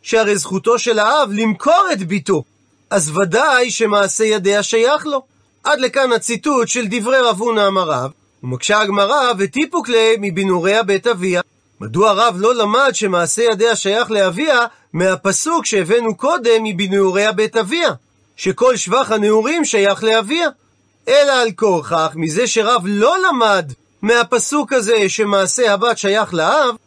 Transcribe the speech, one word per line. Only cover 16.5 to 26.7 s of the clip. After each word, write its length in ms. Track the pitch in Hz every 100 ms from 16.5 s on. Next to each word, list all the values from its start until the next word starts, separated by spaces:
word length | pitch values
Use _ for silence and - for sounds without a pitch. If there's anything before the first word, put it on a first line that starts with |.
| 226
"מבנעוריה 680 | 220 180 196 196 190 185 214
בית 260 | 202 214 226
אביה", 340 | 196 330 320 147 _ _ _ -
שכל 380 | 190 - 247 247
שבח 360 | - 233 262
הנעורים 540 | 220 208 220 220 330 302
שייך 380 | 214 196 196
לאביה? 460 | 220 226 208 320 330 - _ _ _ _ -
אלא 260 | 269 285
על 180 | 262 233
כורכך, 600 | 180 214 175 143 165 160 160
מזה 320 | 156 156 247
שרב 340 | 226 214 247 180
לא 300 | 202 233 370 370
למד 420 | 262 226 196 151 127 _ _
מהפסוק 720 | 202 240 233 233 - 294 233
הזה 360 | 269 202 226 190
שמעשה 640 | - 208 202 185 - 233
הבת 240 | 202 240 226
שייך 360 | 202 208 208
לאב 420 | 175 160 285 262